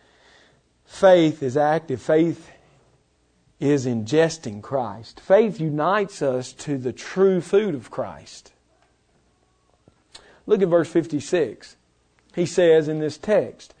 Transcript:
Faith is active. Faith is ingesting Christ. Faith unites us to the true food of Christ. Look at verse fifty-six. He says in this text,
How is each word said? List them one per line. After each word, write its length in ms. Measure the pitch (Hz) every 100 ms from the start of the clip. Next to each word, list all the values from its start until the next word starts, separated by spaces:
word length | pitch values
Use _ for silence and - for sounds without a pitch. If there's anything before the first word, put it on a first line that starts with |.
| _ _ _ _ _ _ _ _
Faith 580 | _ - 196 180 160 151
is 140 | 135 131
active. 440 | 147 160 160 123
Faith 520 | - 160 170 156 - - _ _ _ _ _ _ _ _ _ -
is 260 | 143 147
ingesting 800 | 127 117 107 151 165 160 127 104
Christ. 560 | - 139 113 98 110 -
Faith 400 | - 196 226 165
unites 640 | 160 147 156 208 202 -
us 300 | 143 127 123
to 260 | - - 139
the 140 | 123
true 480 | - - 190 190 185
food 340 | - 202 214
of 160 | 139 -
Christ. 600 | - 107 76 - - - _ _ _ _ _ _ _ _ _ _ _ _ _ _ _ _ - _ _ -
Look 140 | 202
at 60 | 185
verse 200 | 170 156
fifty-six. 880 | 170 156 147 - 180 127 - - _ _ _ _ _ _ -
He 100 | 175
says 400 | - 175 160 151
in 140 | 156
this 180 | 151 -
text, 560 | - 202 117 - - _